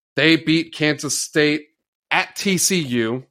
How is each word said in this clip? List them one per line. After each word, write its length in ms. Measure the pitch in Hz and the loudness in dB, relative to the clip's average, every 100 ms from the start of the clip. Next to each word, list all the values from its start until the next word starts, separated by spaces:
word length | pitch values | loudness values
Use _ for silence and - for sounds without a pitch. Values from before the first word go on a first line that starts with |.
| _ - | _ 0
They 220 | 160 160 | 4 4
beat 360 | 156 165 160 | 2 0 0
Kansas 440 | - 151 139 147 - | -2 0 0 -4 -6
State 460 | - 160 151 147 - _ _ _ - | -2 0 2 0 -6 _ _ _ -4
at 260 | 160 180 - | -2 -2 -4
T 220 | 202 180 | -2 0
C 220 | - 185 | 0 0
U, 460 | 139 120 113 127 135 | 0 0 0 -4 -10